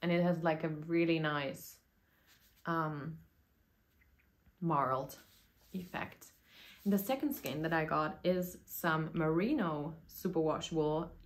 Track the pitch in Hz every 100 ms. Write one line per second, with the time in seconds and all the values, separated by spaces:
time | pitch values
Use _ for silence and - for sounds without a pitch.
0 | 175 175 175 165 165 156 165 151 160 170
1 | 165 165 151 147 139 - - - _ _
2 | _ _ _ - _ _ - 165 156 147
3 | 160 160 - _ _ _ _ _ _ _
4 | _ _ _ _ _ - 170 147 131 131
5 | 139 - - - _ _ - 185 175 -
6 | - - - - _ - - - 202 196
7 | - 269 294 - 135 147 160 165 156 151
8 | 151 - - 185 180 - - - 170 160
9 | 156 170 156 160 220 302 175 151 147 160
10 | - - 190 165 156 143 - 160 151 156
11 | - -